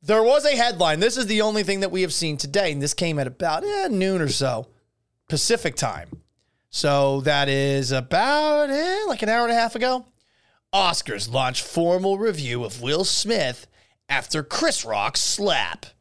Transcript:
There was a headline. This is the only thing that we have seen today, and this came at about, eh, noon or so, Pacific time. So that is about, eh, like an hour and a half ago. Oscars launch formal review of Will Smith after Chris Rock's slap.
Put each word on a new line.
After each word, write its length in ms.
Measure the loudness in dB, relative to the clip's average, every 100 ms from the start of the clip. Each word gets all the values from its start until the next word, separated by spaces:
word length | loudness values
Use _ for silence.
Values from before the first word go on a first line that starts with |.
There 220 | 2 4
was 220 | 6 4 4
a 100 | 2
headline. 440 | 0 2 2 4
This 180 | 2 0
is 100 | 0
the 140 | 2
only 220 | 2 0
thing 180 | 0 0
that 100 | -2
we 100 | 0
have 120 | -2
seen 240 | -2 -4 -4
today, 340 | -2 0 0
and 100 | 0
this 120 | -4
came 260 | -2 -2 0
at 80 | -4
about, 360 | -2 -2 -2
eh, 260 | -2 -2 -2
noon 300 | 0 0 0
or 80 | 0
so, 380 | 0 -2 -2 -8 _ _ _ _ _ _
Pacific 460 | -2 0 0 -2 -4
time. 460 | -4 -6 -12 -20 _ _ _ _ _
So 520 | -2 2 4 4 2
that 280 | 2 2 2
is 420 | 2 2 0 0
about, 760 | -2 0 0 2 2 2 2 2
eh, 340 | 0 -2 -2 -2
like 140 | -4
an 80 | 0
hour 140 | 0
and 80 | 2
a 80 | 2
half 160 | 0 0
ago. 300 | -2 -2 -6 _ _ _ _ _ _
Oscars 580 | 2 2 0 -4 -8 -4
launch 300 | 0 0 -2
formal 560 | -4 0 2 2 2 0
review 480 | -2 -2 -4 -4 -6
of 160 | -6
Will 240 | -2 0 0
Smith 600 | -2 0 0 -2 -4 -14 _ _ _ _
after 340 | -4 -2 -6
Chris 400 | -4 -2 0 -2
Rock's 380 | -2 -2 -2 -2
slap. 640 | -2 -2 0 0 -2 -6 -16 _